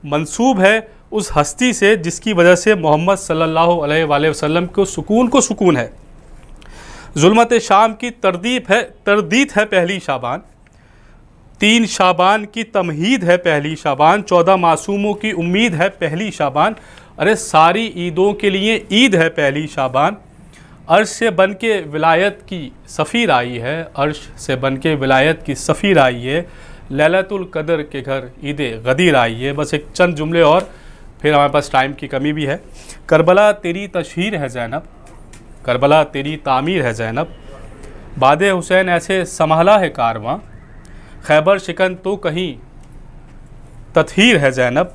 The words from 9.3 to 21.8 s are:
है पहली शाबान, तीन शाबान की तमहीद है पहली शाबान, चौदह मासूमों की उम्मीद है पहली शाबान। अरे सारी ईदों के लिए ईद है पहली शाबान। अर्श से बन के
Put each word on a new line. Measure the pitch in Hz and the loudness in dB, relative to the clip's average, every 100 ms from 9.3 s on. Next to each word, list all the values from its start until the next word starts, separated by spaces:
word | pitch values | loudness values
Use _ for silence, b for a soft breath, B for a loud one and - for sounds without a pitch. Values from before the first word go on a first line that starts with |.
| 220 277 208 | 0 0 0
है | 214 | 0
पहली | 190 175 196 | 0 0 -4
शाबान, | - 135 120 151 - _ _ b b b b b b _ - - | -6 -6 -4 -8 -12 _ _ b b b b b b _ -20 -2
तीन | 208 233 220 | 2 2 2
शाबान | - 185 175 185 214 208 | 0 0 4 2 2 -2
की | 233 | -10
तमहीद | 220 202 175 151 185 262 | -6 -4 -4 -4 -2 -2
है | 175 180 | 2 2
पहली | 180 151 147 156 | 2 -2 -2 -6
शाबान, | 151 139 151 202 | -4 2 2 2
चौदह | 196 180 170 190 | 2 2 4 4
मासूमों | 170 160 - 202 208 | 4 0 -2 -4 -2
की | 202 214 | -4 -6
उम्मीद | 175 170 185 233 160 | -4 -2 0 0 0
है | 190 | -2
पहली | - 165 156 214 | -2 -6 -4 -8
शाबान। | - 147 139 185 226 B B B B | -4 -4 0 -2 -2 B B B B
अरे | 160 220 | 0 0
सारी | - 156 165 190 226 180 | 2 4 4 4 -4 -6
ईदों | 175 160 196 | -6 0 0
के | 202 202 | 0 -2
लिए | 190 208 226 - | 0 -2 -2 0
ईद | 202 254 185 | 2 4 4
है | 165 | 0
पहली | 160 143 143 156 | 0 -2 -2 -6
शाबान। | - 131 127 156 202 - - B B B B - | -4 -2 0 0 -2 -16 -20 B B B B 0
अर्श | 175 214 | 2 2
से | - 226 | -2 -2
बन | 175 190 | 2 0
के | 196 233 208 | 0 -2 -2